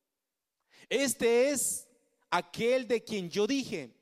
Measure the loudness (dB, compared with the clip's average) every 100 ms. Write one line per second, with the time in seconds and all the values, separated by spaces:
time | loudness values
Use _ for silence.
0 | _ _ _ _ _ _ _ -20 -4 0
1 | 0 2 4 4 4 2 -2 -4 -10 _
2 | _ _ _ -2 -2 -2 0 0 0 -2
3 | -2 -6 -4 -2 0 0 -4 -8 -10 -16